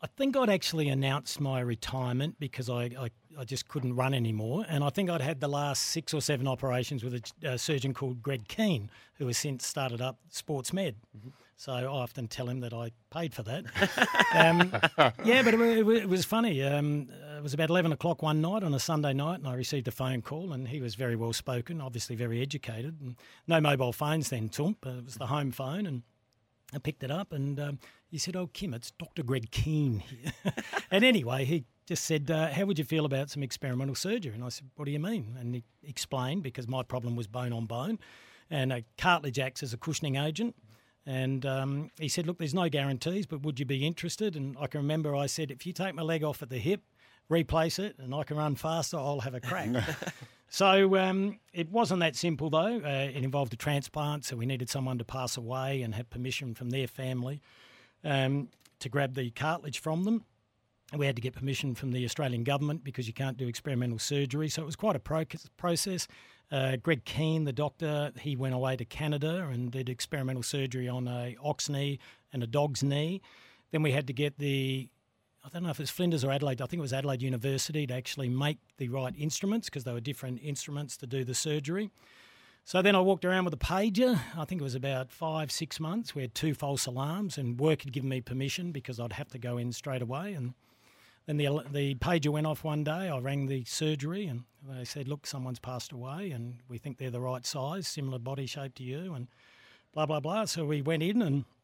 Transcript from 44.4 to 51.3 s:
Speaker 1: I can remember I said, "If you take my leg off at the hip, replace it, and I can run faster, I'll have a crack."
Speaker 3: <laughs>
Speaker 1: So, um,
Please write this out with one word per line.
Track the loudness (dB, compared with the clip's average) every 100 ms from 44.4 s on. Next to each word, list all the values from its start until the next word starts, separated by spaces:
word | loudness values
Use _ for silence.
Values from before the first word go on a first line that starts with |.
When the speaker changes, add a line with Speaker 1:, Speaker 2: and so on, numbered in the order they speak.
| -4 -4
Speaker 1:
I | -4
can | 0
remember | 0 2 2 0
I |
said, | 0 -2 -4
"If | -6 -8
you |
take | -4 -4
my | -2
leg | 0 0
off | 0 -2
at | -6
the | -2
hip, | 0 0 -2 _ -20 _ 0
replace | 2 4 4 2 0
it, | -4 -6
and | -6
I | -4
can | -2 0
run | 0 0
faster, | 0 -2 -2 -2
I'll | -2 -2
have | -2
a | -6
crack." | -4 -2 0
Speaker 3:
<laughs> | 0 0 -2 -6 -10 -14 -20 _
Speaker 1:
So, | 4 8 8 8 6
um, | 4 2 0